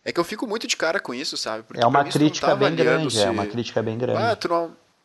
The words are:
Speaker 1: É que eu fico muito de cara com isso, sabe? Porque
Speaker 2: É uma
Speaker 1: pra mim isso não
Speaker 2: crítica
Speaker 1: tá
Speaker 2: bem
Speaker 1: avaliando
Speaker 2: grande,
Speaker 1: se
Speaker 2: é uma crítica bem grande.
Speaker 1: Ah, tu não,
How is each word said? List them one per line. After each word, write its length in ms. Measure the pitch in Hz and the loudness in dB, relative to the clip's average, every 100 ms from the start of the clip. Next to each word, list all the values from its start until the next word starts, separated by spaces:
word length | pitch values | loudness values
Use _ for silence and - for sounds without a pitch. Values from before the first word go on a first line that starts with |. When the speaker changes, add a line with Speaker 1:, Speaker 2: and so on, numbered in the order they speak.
Speaker 1:
É 80 | 113 | -6
que 80 | 165 | -4
eu 40 | |
fico 240 | 170 - 240 | -4 -4 -6
muito 180 | 226 247 | -6 -4
de 100 | - | -2
cara 240 | 165 190 | -2 -2
com 140 | - | -4
isso, 240 | 123 156 147 | -8 -8 -6
sabe? 240 | 113 110 | -6 -8
Porque 180 | - 120 | -8 2
Speaker 2:
É 60 | 117 | 4
uma 60 | |
Speaker 1:
pra 120 | 139 143 | 4 2
mim 40 | |
isso 80 | 147 | 4
não 80 | 151 | 4
Speaker 2:
crítica 220 | - - | 4 0
Speaker 1:
tá 80 | 135 | 4
Speaker 2:
bem 140 | - | 2
Speaker 1:
avaliando 200 | - - 139 | 4 2 2
Speaker 2:
grande, 120 | 143 | 2
Speaker 1:
se 80 | 110 | 2
Speaker 2:
é 60 | 98 | 2
uma 160 | 101 101 | 0 -2
crítica 380 | 117 113 113 | -4 -4 -2
bem 160 | 110 110 | -2 -2
grande. 200 | 123 117 | -2 0
Speaker 1:
Ah, 160 | 226 202 | 0 -2
tu 120 | 175 | -2
não, 220 | 170 165 - _ _ | -2 -4 -10 _ _